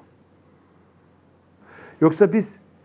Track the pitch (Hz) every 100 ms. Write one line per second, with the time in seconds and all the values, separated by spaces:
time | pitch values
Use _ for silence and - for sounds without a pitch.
0 | - _ _ _ _ _ _ _ _ _
1 | _ _ _ _ _ _ - - - -
2 | 156 156 196 208 190 - - _